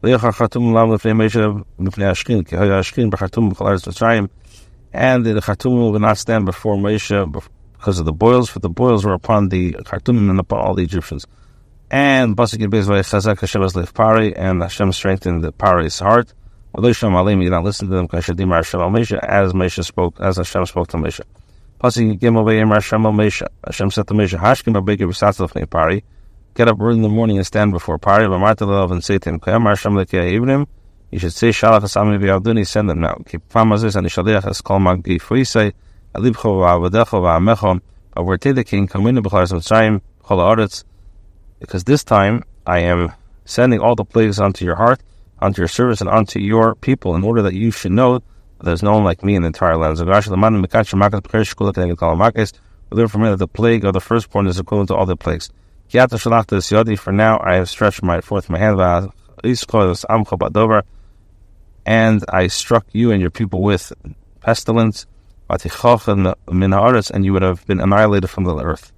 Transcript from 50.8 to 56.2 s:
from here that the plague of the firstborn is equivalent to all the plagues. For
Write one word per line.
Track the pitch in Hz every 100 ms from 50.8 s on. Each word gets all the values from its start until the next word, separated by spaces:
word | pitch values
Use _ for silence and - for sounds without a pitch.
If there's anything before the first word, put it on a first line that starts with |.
| 107 95 101 104 - 113 107 - 101 95 90 85 85 82 110 113 104 - _ - - - 117
from | 104
here | 110
that | 98
the | 92
plague | - 117 117
of | 101
the | 95
firstborn | - 117 107 104 98
is | 90
equivalent | 87 104 95
to | 95
all | 92
the | 87
plagues. | - 82 - - _ - _
For | 117 127 113